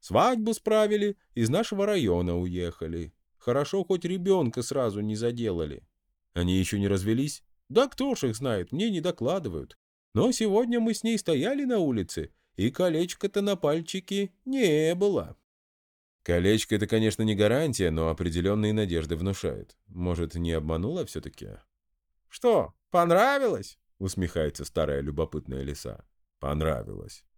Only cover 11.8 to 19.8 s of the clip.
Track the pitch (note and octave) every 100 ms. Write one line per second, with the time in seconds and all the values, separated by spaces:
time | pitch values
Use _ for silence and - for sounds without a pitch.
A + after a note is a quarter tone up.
11.8 | D#3+ A#2 F#2 - D2+ _ _ - G2+ -
12.8 | F3+ D#3+ F3+ - G3+ G3+ G3+ G3 D3 D#3
13.8 | E3 F#3+ - G3 G3 _ - C4+ G#3+ D3+
14.8 | D#3 F3 G3+ E3+ E2 - _ _ _ _
15.8 | _ _ _ _ - F2 F2+ A2 - A2
16.8 | G#2 A2 A2 G2+ A2 G2+ G#2 B2 D#3+ A#2+
17.8 | F2+ D#2+ D#2+ D#2+ F2 E2+ F2+ G#2 G#2+ G#2+
18.8 | G#2 E2 D#2 E2 F#2 F#2+ F2 G#1 G1+ _